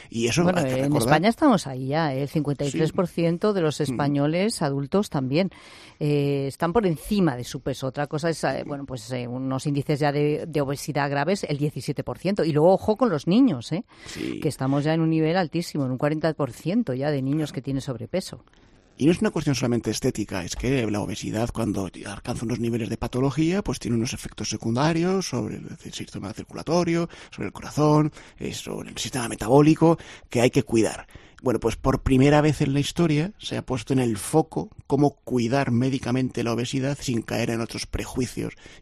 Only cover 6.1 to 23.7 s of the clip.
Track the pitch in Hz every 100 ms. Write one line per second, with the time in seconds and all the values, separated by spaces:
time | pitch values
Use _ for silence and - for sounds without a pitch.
6.1 | 147 143 143 139 - 165 233 190 151 -
7.1 | 208 165 123 120 143 143 127 135 143 147
8.1 | 151 170 156 151 135 - 143 135 127 117
9.1 | 127 120 127 131 131 151 143 147 143 147
10.1 | 143 147 151 165 151 139 143 - 143 143
11.1 | 143 147 202 - 143 151 135 135 139 127
12.1 | 123 180 202 160 147 170 185 - 208 247
13.1 | 147 - 214 269 123 - 165 - - -
14.1 | - 64 55 147 - 131 143 147 165 160
15.1 | 160 156 180 165 165 - 156 127 127 147
16.1 | 156 160 151 135 - 156 226 220 127 143
17.1 | 143 131 156 151 139 127 135 139 117 110
18.1 | 185 - - - _ _ _ _ - 147
19.1 | 180 208 185 147 123 127 120 110 104 127
20.1 | - 101 98 87 - 127 135 110 104 -
21.1 | - 110 107 120 - 107 98 90 - 104
22.1 | 98 - 120 117 117 117 117 107 113 120
23.1 | 123 139 151 160 196 -